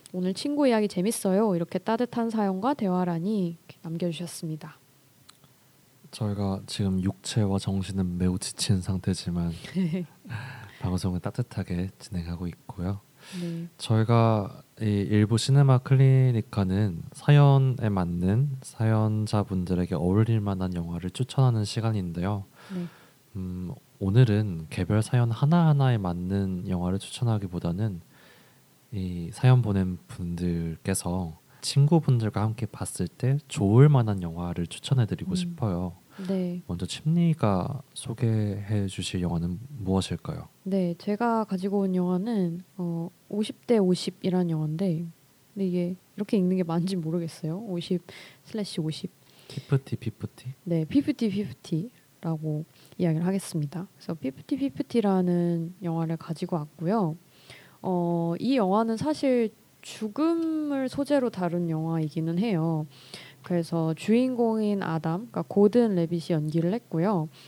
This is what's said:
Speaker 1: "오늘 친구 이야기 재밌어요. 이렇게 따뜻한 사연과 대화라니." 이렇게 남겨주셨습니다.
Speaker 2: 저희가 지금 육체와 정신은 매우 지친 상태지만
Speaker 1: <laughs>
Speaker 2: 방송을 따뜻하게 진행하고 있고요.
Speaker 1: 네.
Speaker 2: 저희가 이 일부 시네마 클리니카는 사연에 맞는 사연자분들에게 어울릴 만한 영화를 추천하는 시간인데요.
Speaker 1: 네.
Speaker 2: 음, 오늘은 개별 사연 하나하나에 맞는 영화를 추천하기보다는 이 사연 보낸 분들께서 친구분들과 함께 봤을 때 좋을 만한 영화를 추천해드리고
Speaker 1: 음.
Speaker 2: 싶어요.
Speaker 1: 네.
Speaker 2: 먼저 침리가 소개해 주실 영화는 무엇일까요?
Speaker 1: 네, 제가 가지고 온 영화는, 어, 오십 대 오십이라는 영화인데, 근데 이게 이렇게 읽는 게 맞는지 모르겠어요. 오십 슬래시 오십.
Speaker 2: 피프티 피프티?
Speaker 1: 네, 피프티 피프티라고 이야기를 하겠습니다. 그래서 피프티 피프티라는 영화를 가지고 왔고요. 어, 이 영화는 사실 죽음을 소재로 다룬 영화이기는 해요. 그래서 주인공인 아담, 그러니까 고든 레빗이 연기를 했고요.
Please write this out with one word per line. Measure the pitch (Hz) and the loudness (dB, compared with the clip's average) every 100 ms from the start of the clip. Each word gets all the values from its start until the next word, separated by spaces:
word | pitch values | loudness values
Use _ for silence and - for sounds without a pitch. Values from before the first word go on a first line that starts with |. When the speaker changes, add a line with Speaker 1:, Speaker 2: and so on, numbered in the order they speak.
| - | -12
Speaker 1:
"오늘 | 185 180 190 | -4 -4 -2
친구 | 285 294 277 | -4 2 4
이야기 | 220 208 | 4 2
재밌어요. | 180 196 - 196 190 220 170 | 0 -2 0 0 2 2 0
이렇게 | 170 185 | -2 -4
따뜻한 | - 226 247 233 226 | -2 -2 -2 -2 -2
사연과 | 220 196 190 233 294 | 0 0 0 -2 -2
대화라니." | 196 180 180 165 185 214 170 170 | 0 0 0 -2 -2 0 -2 -4
이렇게 | _ - | _ -18
남겨주셨습니다. | 165 165 175 156 175 - 165 156 156 - _ _ _ _ _ - _ _ _ _ _ _ - | -10 -4 -4 -4 -10 -8 -8 -8 -10 -20 _ _ _ _ _ -20 _ _ _ _ _ _ -20
Speaker 2:
저희가 | - 107 101 98 95 - | -6 -4 -2 -2 -4 -6
지금 | - 98 95 | -2 0 0
육체와 | 95 - - 113 101 98 | -2 -4 -4 0 2 0
정신은 | - 98 92 95 90 87 | -2 -4 -4 -2 -2 0
매우 | 92 90 | 0 0
지친 | - - - 95 | -4 -6 0 0
상태지만 | 87 95 98 90 - 87 85 | 0 -2 -2 -4 -2 -2 -2
Speaker 1:
<laughs> | 82 - 185 175 180 175 - 208 107 - - - - | -4 -8 -4 -2 -2 -6 -14 -12 -12 -12 -14 -18 -8
Speaker 2:
방송을 | 92 92 95 90 | -4 -2 -2 -2
따뜻하게 | 101 - 120 - 92 87 98 - | -4 -6 -6 -6 -6 -4 -6 -8
진행하고 | - 90 85 85 87 | -10 -8 -6 -6 -8
있고요. | - - - 90 101 _ _ - 185 | -10 -14 -6 -4 -6 _ _ -14 -8
Speaker 1:
네. | 170 170 170 - | -8 -8 -10 -12
Speaker 2:
저희가 | - 110 110 117 113 110 95 - - - | 0 2 4 6 6 4 -2 -10 -20 -6
이 | 110 | 0
일부 | 101 95 107 104 113 | 0 2 4 4 2
시네마 | - 139 139 127 | 4 6 6 6
클리니카는 | - 135 135 131 127 113 - - 92 98 107 82 - | 6 6 8 6 6 2 0 0 2 2 2 -2 -10
사연에 | - - 147 143 139 131 120 110 | -6 6 8 8 8 4 2 0
맞는 | 98 87 87 92 110 143 131 | 0 0 0 2 2 2 -2
사연자분들에게 | - - 110 110 110 107 104 104 98 92 87 87 90 82 | -12 -2 2 4 2 0 0 0 0 -2 0 0 0 0
어울릴 | 87 101 110 110 | 2 4 4 2
만한 | 101 95 92 | 0 -2 -2
영화를 | 87 85 85 90 | -4 -4 -6 -6
추천하는 | - 123 - 131 113 104 | -4 -4 2 2 2 -2
시간인데요. | 117 113 107 90 85 92 104 98 - - | -2 -2 -2 -4 -4 -2 -2 -6 -18 -12
Speaker 1:
네. | 185 170 - - _ _ 95 | -8 -8 -12 -20 _ _ -10
Speaker 2:
음, | 92 90 90 - _ - | -8 -6 -8 -10 _ -4
오늘은 | 95 113 120 104 104 82 80 | 2 6 6 4 0 -4 -8
개별 | - 90 107 | -4 0 2
사연 | 107 123 120 | 2 2 0
하나하나에 | 113 143 175 160 143 131 113 | 2 4 6 6 6 4 2
맞는 | 92 87 90 98 95 92 95 | 0 -4 -2 0 0 -2 -2
영화를 | 90 90 95 | -2 0 -2
추천하기보다는 | - - 117 107 98 85 87 87 110 87 - - - - _ _ _ _ - | -6 -4 0 0 -2 -4 -2 -2 -2 -4 -14 -20 -20 -20 _ _ _ _ -12
이 | 101 92 87 85 | -6 -6 -6 -8
사연 | - 127 127 | 2 6 6
보낸 | 110 98 92 90 - | 6 2 0 -2 -10
분들께서 | - 87 85 87 85 82 80 - 92 87 90 85 80 _ - | -8 -6 -2 -2 -2 -4 -6 -4 -4 -2 -4 -4 -10 _ -12
친구분들과 | - 139 143 170 139 120 107 101 | -2 2 6 4 4 2 2 0
함께 | 107 110 104 | -2 -2 -8
봤을 | - 101 - 90 | -8 -10 -6 -6
때 | - 123 143 - | -2 -2 -2 -4
좋을 | - 98 117 147 | 0 4 8 8
만한 | 135 107 98 | 8 2 -2
영화를 | 85 82 87 87 85 | -4 -6 -6 -4 -6
추천해드리고 | - - 127 107 87 190 | -6 -2 0 2 -2 -4
Speaker 1:
음. | 185 | -4
Speaker 2:
싶어요. | 175 170 113 87 90 87 _ - 185 | -4 -4 -4 -2 -4 -8 _ -14 -6
Speaker 1:
네. | 190 180 175 - | -4 -4 -6 -8
Speaker 2:
먼저 | 175 180 | -8 -8
침리가 | - 156 170 170 156 107 95 90 135 - | -6 0 2 2 2 2 2 0 -6 -12
소개해 | - - 110 117 110 104 95 101 104 98 | -16 -10 -2 0 2 0 -4 -2 -2 -2
주실 | 95 90 92 | -4 -6 -2
영화는 | 87 85 85 90 - 135 | -2 -2 -4 -6 -10 -10
무엇일까요? | 98 95 - 85 - 80 - _ | 0 0 0 -6 -8 -12 -12 _
Speaker 1:
네, | 190 190 175 170 | -4 -2 -2 -4
제가 | - 208 240 226 | -4 -2 0 0
가지고 | 214 185 196 202 | -2 -4 -2 0
온 | 196 180 | 0 0
영화는, | 180 180 220 214 175 170 - - | 0 0 0 0 0 -4 -12 -8
어, | 175 170 170 _ - | -4 -4 -6 _ -8
오십 | 208 214 - - | -4 -4 -6 0
대 | 226 | 4
오십이라는 | 185 180 - - 185 180 175 | 4 2 -2 -4 -2 0 0
영화인데, | 156 156 156 190 160 170 - _ _ _ | 0 -2 -2 -2 -2 -6 -12 _ _ _
근데 | 202 190 | -4 -2
이게 | 180 175 185 _ - | 0 -2 -6 _ -8
이렇게 | 208 214 | 0 2
읽는 | 180 185 | 4 2
게 | |
맞는지 | 165 165 180 190 | 2 0 0 -2
모르겠어요. | 156 175 165 - 156 175 | -2 -2 -4 -6 -6 -6
오십 | 226 175 - 180 - - - - - | -6 -8 -2 -4 -4 -20 -20 -20 -12
슬래시 | 220 202 - | -8 -6 -4
오십. | 156 - - _ _ - - | -4 -6 -10 _ _ -20 -14
Speaker 2:
피프티 | - - 139 - - | -12 0 -2 0 -8
피프티? | - - 107 - 123 - | -8 -8 -12 -12 -16 -12
Speaker 1:
네, | 180 170 156 | -2 -2 2
피프티 | 277 294 254 226 | 0 0 -2 -2
피프티라고 | 196 202 - - 160 233 _ _ _ 170 156 156 151 165 _ - - | -2 -6 -10 -4 -4 -4 _ _ _ -6 -4 -4 -6 -6 _ -20 -2
이야기를 | 175 160 175 | 0 0 0
하겠습니다. | 196 - 165 147 165 196 _ | -2 -4 -4 -4 -6 -12 _
그래서 | - 165 | -10 -8
피프티 | 269 - - 269 | -8 -10 -6 -4
피프티라는 | 269 - - 233 202 190 180 175 170 170 165 180 | -4 -4 -2 0 2 2 2 2 2 0 -4 -8
영화를 | 170 165 165 160 | -6 -2 -2 -4
가지고 | - 156 175 165 | -6 -8 -4 -4
왔고요. | 147 - 165 226 165 165 _ _ - - - - | -6 -6 -2 0 0 -4 _ _ -20 -20 -20 -10
어, | - 180 170 170 170 170 | -4 -2 0 0 0 -2
이 | 233 269 | 0 2
영화는 | 185 208 226 220 | 2 2 2 -2
사실 | 302 302 277 247 220 - _ _ | -2 0 2 2 0 -4 _ _
죽음을 | - - 220 233 320 339 330 311 294 269 262 | -18 -10 -8 -2 0 0 -2 -2 -2 -2 -4
소재로 | - 285 285 247 | -4 0 2 0
다룬 | 190 175 175 170 | -2 -2 0 -2
영화이기는 | 160 160 165 156 165 160 170 | -2 -2 -2 -2 -2 -2 0
해요. | 233 170 165 160 151 - - - - - - | 0 2 2 0 -4 -12 -20 -20 -20 -18 -2
그래서 | 175 165 165 160 | -2 0 0 0
주인공인 | 160 - 226 254 240 226 220 208 202 | -2 2 2 2 0 0 2 0 0
아담, | - 160 160 175 240 | -2 -2 -2 -4 -6
그러니까 | - 160 | -8 -2
고든 | 202 208 240 226 185 | 4 6 6 4 2
레빗이 | 165 170 160 | 0 -2 0
연기를 | 156 151 165 170 | 0 0 0 0
했고요. | 233 - 165 185 185 156 - | -2 -4 -2 0 0 -2 -10